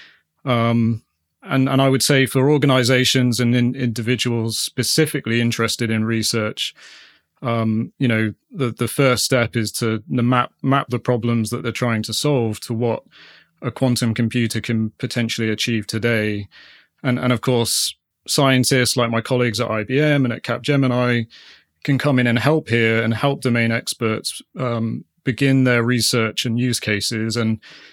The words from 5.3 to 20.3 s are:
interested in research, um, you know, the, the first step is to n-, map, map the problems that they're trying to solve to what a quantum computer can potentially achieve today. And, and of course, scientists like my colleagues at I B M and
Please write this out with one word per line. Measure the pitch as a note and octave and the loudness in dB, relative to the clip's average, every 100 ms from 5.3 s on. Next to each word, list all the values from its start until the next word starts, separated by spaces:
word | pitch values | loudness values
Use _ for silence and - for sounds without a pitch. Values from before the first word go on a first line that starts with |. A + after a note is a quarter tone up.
| A2+ | 0
interested | A#2 A2+ A2+ - A2+ | 0 0 -2 -2 -2
in | A2 | 0
research, | A2 A2+ A2 A#2 G#2+ - - - - - - _ _ _ | 0 0 0 -2 -2 -4 -8 -10 -20 -20 -20 _ _ _
um, | B2+ A#2 A2+ A2 A#2 - | -4 -2 0 0 -2 -2
you | C3 | 0
know, | A2 G#2+ - _ | 2 0 -4 _
the, | G#3+ B2 | -6 -4
the | A2 A#2 | -2 -4
first | - C3+ A#2+ | 0 2 2
step | - B2+ A#2 A#2+ | 0 0 0 -2
is | G#2+ | -4
to | - A2+ A2 - | -4 -2 -4 -4
n-, | C3 A#2+ | -2 2
map, | B2+ A#2+ _ | 2 0 _
map | C3+ C3+ - | -2 0 0
the | B2 | -4
problems | - B2 A#2 A#2 G#2+ | -2 -2 0 0 -2
that | A#2+ | -4
they're | A#2+ | -6
trying | - B2 A2 | -4 -2 -2
to | A2 | -4
solve | A2 D3 C#3 A2+ G#2+ | -4 0 0 0 -4
to | - | -6
what | A2+ A#2 A2 - - - - _ _ | -2 -2 -2 -6 -20 -20 -20 _ _
a | - | -8
quantum | - C3 B2 A#2 | -2 0 2 0
computer | A2 A2+ B2 A2+ A2+ | 0 0 0 -2 -2
can | - A2+ A2 - | -2 -2 -2 -4
potentially | B2 B2 A2+ - A2 | -6 -4 -4 -2 -2
achieve | G#2+ - A2+ G#2 | -2 -2 -2 -4
today. | A2 A#2 A2+ G#2+ G#2 G2+ - - - _ _ | -4 0 0 0 -4 -8 -16 -20 -20 _ _
And, | C#3 B2 | -4 0
and | B2 | 0
of | A#2+ | 0
course, | - B2 A2+ - - - _ _ - | 0 0 0 -2 -4 -8 _ _ -4
scientists | - C#3 C3 B2 C3+ B2 C3 | 0 4 4 4 2 2 0
like | A#2 | 0
my | A2+ | -2
colleagues | - B2+ B2 G#2 | -2 0 0 -2
at | A#2+ | -4
I | A2 | -4
B | G#2+ C3 | -2 0
M | D3+ C#3+ | 2 2
and | B2+ | 0